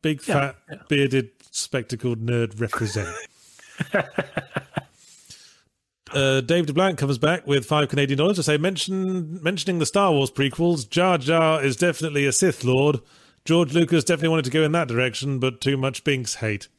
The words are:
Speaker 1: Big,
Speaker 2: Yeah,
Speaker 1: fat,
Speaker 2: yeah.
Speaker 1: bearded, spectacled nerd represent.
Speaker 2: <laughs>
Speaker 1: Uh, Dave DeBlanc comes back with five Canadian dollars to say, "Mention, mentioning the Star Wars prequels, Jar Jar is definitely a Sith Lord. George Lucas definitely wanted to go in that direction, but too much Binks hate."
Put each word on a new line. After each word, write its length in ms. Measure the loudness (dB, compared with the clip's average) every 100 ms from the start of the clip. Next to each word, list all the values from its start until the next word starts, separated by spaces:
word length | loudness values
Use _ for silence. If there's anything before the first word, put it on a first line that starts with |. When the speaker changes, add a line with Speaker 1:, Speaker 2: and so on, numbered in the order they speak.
Speaker 1:
Big, 260 | -2 -4 -2
Speaker 2:
Yeah, 80 |
Speaker 1:
fat, 220 | 0 -2 -6 _
Speaker 2:
yeah. 60 | -20 -2
Speaker 1:
bearded, 420 | 0 2 2 -2 _ -14
spectacled 720 | -10 -6 -6 -4 -4 -4 -2
nerd 340 | 0 0 0 -2
represent. 540 | -4 -2 -4 -4 -6 -10 -16 _ -20 -20 -20 -10 -4
Speaker 2:
<laughs> 60 | -2 -2 -6 -6 -8 -8 -10 -8 -10 -12 _ -20 -20 -20 -20 -20 _ _ _ _ _ -8
Speaker 1:
Uh, 280 | 0 2 2
Dave 240 | 2 0
DeBlanc 320 | 0 2 0 0
comes 220 | -2 0
back 280 | 0 0 0
with 200 | 0 2
five 240 | 0 2
Canadian 260 | 0 0 2
dollars 180 | 2 2
to 60 |
say, 140 | 2 2
"Mention, 840 | 2 -2 -4 -2 -2 -4 -6 -6
mentioning 360 | -4 -2 -2 0
the 60 |
Star 260 | 0 2 4
Wars 200 | 4 0
prequels, 580 | 0 -2 0 0 0 -2
Jar 300 | 2 2 2
Jar 440 | 2 2 4 2
is 140 | 0 2
definitely 480 | 0 0 -2 0
a 80 | 0
Sith 320 | 2 0 0
Lord. 360 | 0 2 2 0 -4 _ _ _
George 300 | 0 2 2
Lucas 300 | 2 2 2
definitely 260 | 2 0 2
wanted 160 | 0 0
to 40 |
go 120 | 0
in 100 | 2
that 160 | 2 0
direction, 500 | 0 0 -2 -6 -2
but 220 | -2 -2
too 160 | -2 0
much 280 | -2 -4
Binks 320 | -2 -2 -4 -6
hate." 320 | -4 -6 -10